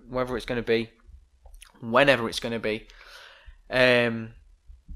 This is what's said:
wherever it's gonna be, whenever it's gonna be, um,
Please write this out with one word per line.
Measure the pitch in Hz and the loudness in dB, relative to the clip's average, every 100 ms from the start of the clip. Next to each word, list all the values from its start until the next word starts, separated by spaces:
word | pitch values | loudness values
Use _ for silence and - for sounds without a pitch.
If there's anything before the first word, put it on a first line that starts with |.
| 117 | -8
wherever | 127 127 120 | -6 -4 -6
it's | |
gonna | - 123 | -6 -4
be, | 110 113 113 _ - - _ _ - - - - | 0 0 -2 _ -20 -20 _ _ -20 -20 -20 -16
whenever | 117 120 143 120 113 | 0 4 6 4 0
it's | - | -6
gonna | 120 117 | -6 -4
be, | 107 110 - - - - - - - - - | -4 -6 -8 -20 -20 -20 -20 -20 -20 -20 -4
um, | 127 127 123 120 113 113 - - _ - - - | 2 4 4 2 -4 -10 -18 -20 _ -20 -20 -20